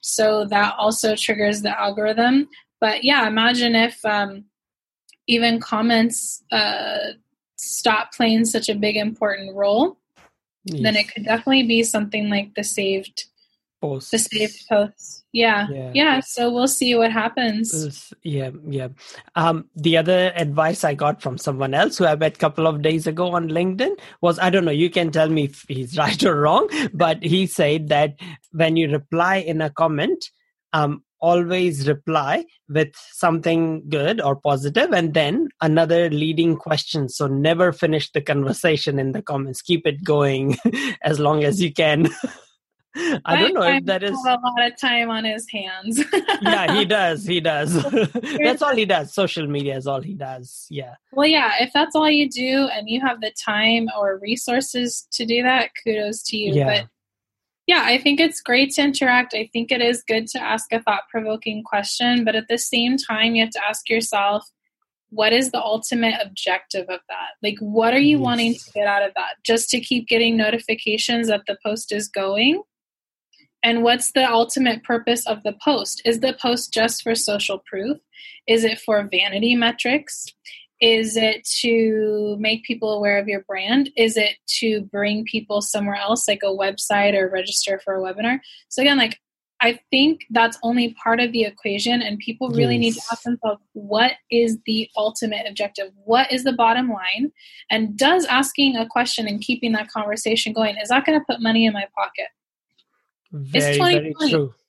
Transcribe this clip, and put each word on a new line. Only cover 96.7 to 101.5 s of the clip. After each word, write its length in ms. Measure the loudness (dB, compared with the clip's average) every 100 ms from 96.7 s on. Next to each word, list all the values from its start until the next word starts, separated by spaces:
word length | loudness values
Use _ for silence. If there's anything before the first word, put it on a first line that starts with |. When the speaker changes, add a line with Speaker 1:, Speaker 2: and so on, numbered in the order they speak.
| 4 0
Speaker 1:
line? 420 | -4 -4 -4 -4 _ -20 -20 -4
And 260 | -2 -2 2
does 300 | 4 4 2
asking 500 | 0 0 2 2 2
a 100 | -2
question 400 | -2 -2 -2 -4
and 140 | -6
keeping 320 | -4 -4 0
that 160 | -2 -2
conversation 640 | -6 -4 -4 -2 -2 -2
going, 240 | -2 -2 -2
is 140 | 0
that 160 | 0 2
gonna 180 | 0 0
put 140 | -2
money 240 | 2